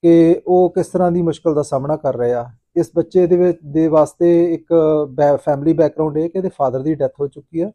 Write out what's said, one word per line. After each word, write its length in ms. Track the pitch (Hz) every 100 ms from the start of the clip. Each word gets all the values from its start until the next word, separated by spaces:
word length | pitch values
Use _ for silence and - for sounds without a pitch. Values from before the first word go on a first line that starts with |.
ਕਿ 400 | 170 170 165 175 -
ਉਹ 220 | 180 180
ਕਿਸ 180 | 185 170
ਤਰ੍ਹਾਂ 240 | 180 180
ਦੀ 100 | 175
ਮੁਸ਼ਕਲ 320 | 165 151 170
ਦਾ 80 | 151
ਸਾਹਮਣਾ 360 | 143 139 139 156
ਕਰ 180 | 139 123
ਰਹੇ 180 | 120
ਆ। 160 | 120 120 - _ 170
ਇਸ 160 | 165 170
ਬੱਚੇ 320 | 165 185 175
ਦੇ 100 | 180
ਵਿੱਚ, 220 | 180 170 151
ਦੇ 220 | 151 160
ਵਾਸਤੇ 640 | 156 147 - 175 170 170
ਇੱਕ 120 | 165 _ 170 156 156 147
ਬੈ-, 280 | 131 147 139
ਫੈਮਿਲੀ 360 | - 143 147
ਬੈਕਗ੍ਰਾਉਂਡ 440 | 160 151 151 156 151
ਇਹ 120 | 170
ਕਿ 80 | 190
ਇਹਦੇ 120 | 185
ਫਾਦਰ 300 | - 135 127
ਦੀ 160 | 139 147
ਡੈਥ 160 | 135 -
ਹੋ 80 | 143
ਚੁੱਕੀ 340 | 143 - 165
ਆ 100 | 185